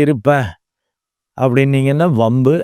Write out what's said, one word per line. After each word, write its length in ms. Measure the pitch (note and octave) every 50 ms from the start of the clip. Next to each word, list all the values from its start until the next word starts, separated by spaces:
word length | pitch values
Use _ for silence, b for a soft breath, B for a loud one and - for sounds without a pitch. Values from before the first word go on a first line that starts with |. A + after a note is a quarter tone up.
இருப்பேன்" 460 | D3 D3 D3+ A#2 G#2 C#3+ D3 C#3 B2 F2+ D#2 _ _ _ _ _ _ _ _ _ _ _ _ _ _ _ _ -
அப்படின்னீங்கன்னா 680 | B2+ C3+ A#2+ C3+ C#3 C#3 C#3 C3+ B2 C3+ C#3+ D3+ E3+ F3+ C#3
வம்பு. 400 | A2 A2+ A2+ A#2+ C3 B2+ C3+ D#3 F3